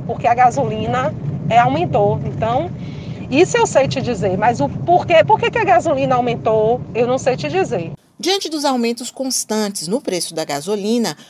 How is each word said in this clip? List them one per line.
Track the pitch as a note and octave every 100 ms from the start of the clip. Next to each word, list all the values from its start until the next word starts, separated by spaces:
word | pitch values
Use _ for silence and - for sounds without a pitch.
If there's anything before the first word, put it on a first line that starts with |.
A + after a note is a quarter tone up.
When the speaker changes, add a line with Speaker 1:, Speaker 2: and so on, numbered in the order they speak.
| -
Speaker 1:
Porque | A#3 A#3+
a |
gasolina, | A#3+ B3 B3+ A3+ A3 A3 B3 C#4 - - - -
é, | A3+
aumentou. | B3 D4 F4 A3+ G3+ G#3+
Então, | G#3+ - A3 B3 F4+ - - - - - -
isso | C4 F#4 A#4
eu | A4+
sei | C#4 C4+
te | C#4
dizer, | A#3+ G#3+ G3 F#3
mas | A3 A#3+
o | C#4
porquê, | - - F4 - E4 -
por | A4
que | A#4
que | A#4+
a | F4
gasolina | F4+ E4 C4+ C4+ B3
aumentou, | B3 A#3+ A#3 A3 G#3+ B3 - A3
eu | A#3+
não | C4
sei | C4+ B3
te | D4
dizer. | F4 E4 G#3+ E3 D3 _ -
Speaker 2:
Diante | D4 G4 F4
dos | D4+ C#4+
aumentos | B3+ A#3 A#3 A#3+
constantes | - C4 B3 - G#3+ G#3 G#3 D#3
no | B3
preço | - F3+ - D#3+
da | D#3
gasolina, | C#3+ D#3+ G#3 G3+ A#3+ G#3 D3 -